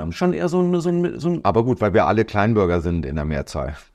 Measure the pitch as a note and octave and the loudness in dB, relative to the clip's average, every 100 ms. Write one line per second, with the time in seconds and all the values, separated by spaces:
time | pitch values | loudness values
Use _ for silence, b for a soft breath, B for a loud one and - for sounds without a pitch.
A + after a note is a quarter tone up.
0 | D#3+ - F3+ D#3+ F3 F3+ F3 F3 F3 F3 | -4 -2 -2 0 0 0 0 0 0 0
1 | F3 - D#3+ E3+ G3 A#2 B2 A#2+ G#2 G2+ | -2 -2 -4 0 2 2 2 2 2 2
2 | E2 G#2+ G#2+ G#2 G#2+ G#2+ F2+ F2 F2 E2+ | 4 2 0 0 2 2 2 2 0 -2
3 | C2+ D#2 D2+ C#2+ - D#2 C2+ D2+ - | -4 -4 -4 -4 -6 -6 -8 -10 -18